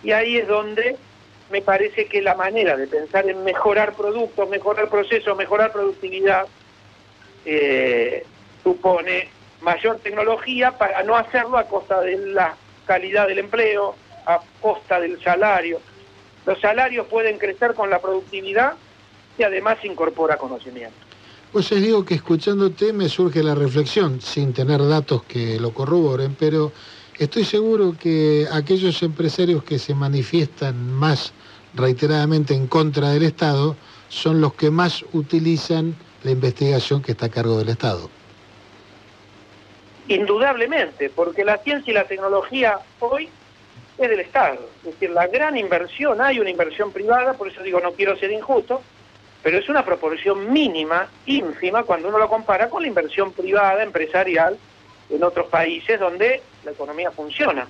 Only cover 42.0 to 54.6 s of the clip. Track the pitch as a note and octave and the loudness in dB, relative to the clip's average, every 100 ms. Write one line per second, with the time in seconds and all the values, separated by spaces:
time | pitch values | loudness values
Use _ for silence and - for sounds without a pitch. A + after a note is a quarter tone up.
42 | F#3+ F#3+ F#3+ G3 F#3+ C4 A#3 G3+ - - | -2 -4 0 0 -2 0 0 0 -6 -6
43 | A#3 C4+ D#4+ - - - - - - - | -4 -4 -6 -14 -20 -20 -20 -20 -20 -4
44 | B3 G#3+ F3+ C#4 F#3 B2+ A#2+ - F3 D#3 | 0 0 0 2 2 0 -12 -16 -16 -6
45 | F#3 E3+ F3+ A3+ D4+ C4+ G3 F3 - - | -2 0 0 0 0 -2 0 -2 -2 -4
46 | C#4+ A3 C4+ B3+ G3 E3+ D#3+ D#3 G#3 G3 | -2 2 2 2 -2 0 -2 -2 -6 -4
47 | G#3 B3 B3+ C4 G3 - F#3 F3+ F3 F3 | 2 2 2 -2 -8 -10 -2 -2 -2 -2
48 | G3 F#3+ G3 G#3+ G#3+ B3 - B3+ - - | -2 0 -2 -6 0 0 0 -6 -6 -20
49 | - - - - D#3 F3 G3+ D4 F#3+ F3 | -20 -20 -20 -4 0 0 2 0 2 0
50 | D#3 D#3+ G3 G3 G3+ C#4+ C#4+ D#3+ D#3 E3+ | -2 -2 0 0 2 2 2 0 0 -2
51 | F#3+ - - C#4 F3 - F3 G#3+ A#3 E3+ | -2 -10 -4 -2 -2 -4 0 0 0 -2
52 | F3 G#3+ G#3+ A3 A3 F#3+ C#4+ F4 D#4+ F#3 | 0 2 2 2 0 0 0 -2 -2 -2
53 | D#3+ - G3 F#3 F#3 G3+ G3 G3 G#3+ F3 | -2 -2 -2 -2 0 2 4 2 0 -2
54 | D#3 F3+ F#3+ D#3+ E3 G3 | -2 0 0 2 2 0